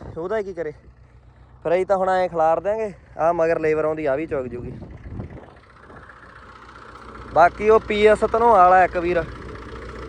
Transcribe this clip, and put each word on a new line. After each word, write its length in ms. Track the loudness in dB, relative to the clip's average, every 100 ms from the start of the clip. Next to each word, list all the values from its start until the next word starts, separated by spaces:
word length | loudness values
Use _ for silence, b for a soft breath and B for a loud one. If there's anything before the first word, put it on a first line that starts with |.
| -12 -10
ਉਹਦਾ 240 | -6 -6
ਕੀ 120 | -6
ਕਰੇ? 180 | -10 -10 -12 -20 _ -20 -20 -20 _ -20 -8
ਫਿਰ 120 | 0
ਅਸੀਂ 120 | 0 2
ਤਾਂ 100 | 0
ਹੁਣ 140 | 2
ਐਂ 180 | 0 0
ਖਿਲਾਰ 320 | 0 0 0
ਦਿਆਂਗੇ, 320 | -2 -4 -6 -10 -16 -2
ਆਹ 140 | 0
ਮਗਰ 260 | 2 0 0
ਲੇਬਰ 240 | 0 0
ਆਉਂਦੀ, 220 | -2 -2 -2
ਆਹ 100 | -4
ਵੀ 100 | -4
ਚੁੱਕ 200 | -6 -8
ਜੂਗੀ। 260 | -10 -14 -16 -18 -18 -16 -14 -14 -18 -20 -20 -20 -20 -20 -20 -20 -20 -20 -20 -20 -20 -20 -20 -20 -20 -20 -20 -2
ਬਾਕੀ 340 | 4 4 4 4
ਉਹ 100 | 4
ਪੀ 260 | 2 2 4
ਐਸ 180 | 4 2
ਧਨੋਆ 200 | 2 4
ਵਾਲਾ 320 | 6 6 6
ਇੱਕ 120 | 4 0
ਵੀਰ, 280 | -4 -4 -6 -12 -16 -16 -16 -16 -16 -16